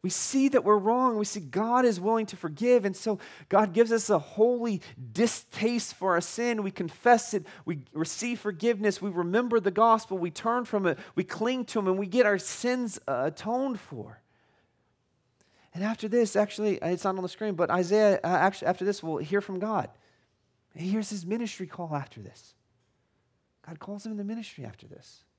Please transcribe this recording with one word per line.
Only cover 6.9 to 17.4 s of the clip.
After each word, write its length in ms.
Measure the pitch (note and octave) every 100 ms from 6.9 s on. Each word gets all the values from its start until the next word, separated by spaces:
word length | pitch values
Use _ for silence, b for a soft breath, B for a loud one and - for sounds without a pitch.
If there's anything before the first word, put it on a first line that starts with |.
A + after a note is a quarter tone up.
| - A#3+ A#3 -
it. 140 | G3+ - B
We 200 | - D#3+ B2
receive 440 | D3+ D#3+ - A#3+ A#3+
forgiveness. 600 | G#3 E3+ A#3 A3 G#3+ G3
We 80 | G3+
remember 520 | F3 E3+ G3+ B3 A3+
the 100 | F#3+
gospel. 480 | F#3 A3+ A3 - F#3+
We 120 | F3
turn 360 | - A3+ A#3+ A#3
from 180 | G#3
it. 140 | F#3 C#3+ B
We 100 | -
cling 400 | F3+ - A3 B3+ A#3+
to 120 | A3+
Him, 80 | F#3+
and 120 | F#3+
we 80 | G3
get 200 | A3+ A3
our 100 | G3
sins, 640 | - - A#3+ B3+ A#3+ - -
uh, 220 | B2+ C#3
atoned 480 | D#3 G#3 B3 C4+ A3
for. 400 | - B2+ A#2 G#2 _ _ _ _ _ _ _ _ _ _ _ _ b b b
And 100 | E3+
after 240 | G#3 A3+ A3
this, 300 | A#3 A3 G#3
actually, 460 | G#3 - G#3+ F#3+
uh, 60 | E3
it's 160 | F3+
not 120 | G3 F#3+
on 60 |
the 60 | F3+
screen, 260 | -